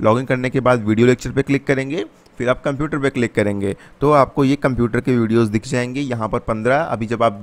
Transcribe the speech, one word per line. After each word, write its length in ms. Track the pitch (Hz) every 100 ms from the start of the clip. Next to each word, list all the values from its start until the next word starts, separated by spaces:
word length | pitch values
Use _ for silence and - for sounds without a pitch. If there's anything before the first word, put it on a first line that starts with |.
लॉगिन 240 | 110 117
करने 260 | 135 131 127
के 100 | 131
बाद 240 | 123 127
वीडियो 220 | 104 107 123
लेक्चर 240 | 123 131
पे 120 | 131
क्लिक 240 | 139 139 139
करेंगे, 380 | 135 135 160 320 _ _ -
फिर 100 | 120
आप 140 | 127
कंप्यूटर 340 | 151 139 151 156
पे 120 | 135
क्लिक 220 | 131 117
करेंगे 400 | - 104 101 98 95 - -
तो 100 | 139
आपको 320 | 147 131 -
ये 120 | 135 139
कंप्यूटर 440 | 143 120 120 120
के 160 | 120 123
वीडियोज़ 340 | 110 113 113
दिख 160 | 107 -
जाएंगे। 320 | 131 123 127
यहाँ 280 | 143 120 110
पर 100 | 120
पन्द्रह, 380 | - 110 110 139
अभी 300 | 165 117 110
जब 160 | 113
आप 100 | 117 104